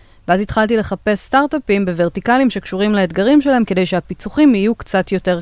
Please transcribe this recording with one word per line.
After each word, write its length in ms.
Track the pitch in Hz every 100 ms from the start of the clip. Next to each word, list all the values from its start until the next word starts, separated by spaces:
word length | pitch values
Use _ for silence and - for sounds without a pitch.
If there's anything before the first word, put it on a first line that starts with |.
| _ _ -
ואז 140 | 185
התחלתי 360 | 208 226 214 226
לחפש 420 | - 190 - 208
סטארט-אפים 640 | - 262 285 311 - 202 190
בוורטיקלים 640 | 170 170 196 208 247 269
שקשורים 420 | 202 - 185 208 208
לאתגרים 460 | 180 170 202 294
שלהם, 240 | 277 254 220
כדי 200 | 185 180
שהפיצוחים 720 | 180 - 180 220 - 302 214
יהיו 200 | 202 233
קצת 360 | - 190 185
יותר 280 | 185 190 175